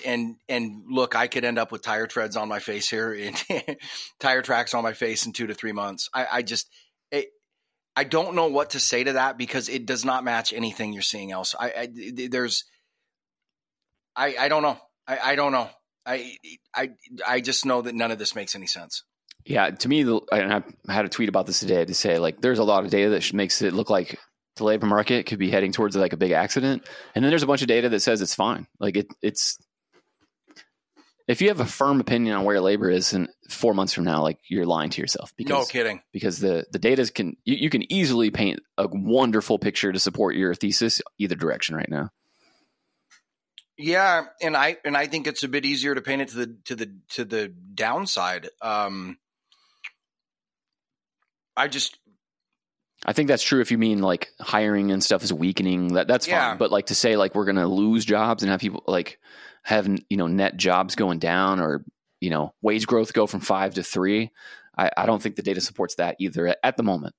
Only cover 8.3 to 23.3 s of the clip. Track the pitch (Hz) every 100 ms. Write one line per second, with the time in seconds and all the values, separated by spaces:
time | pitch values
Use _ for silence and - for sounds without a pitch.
8.3 | 175 160 139 147 135 - 123 131 135 135
9.3 | 123 123 131 110 131 117 123 131 127 127
10.3 | 117 - 110 113 104 107 101 - 104 95
11.3 | 95 92 - 120 113 123 117 104 127 127
12.3 | 127 120 - - _ _ _ _ _ _
13.3 | _ _ _ _ _ _ _ _ 123 143
14.3 | 120 143 151 147 120 - _ - 131 127
15.3 | 143 143 131 107 - _ _ 123 131 120
16.3 | - 80 85 _ - 131 110 - 123 95
17.3 | 127 123 127 135 123 120 117 117 107 101
18.3 | 110 95 101 92 90 85 - - _ -
19.3 | - - 123 92 95 127 151 127 110 -
20.3 | 107 98 104 - - - 101 101 - 104
21.3 | 95 92 90 95 87 82 87 101 82 82
22.3 | - 123 113 107 98 98 101 104 95 -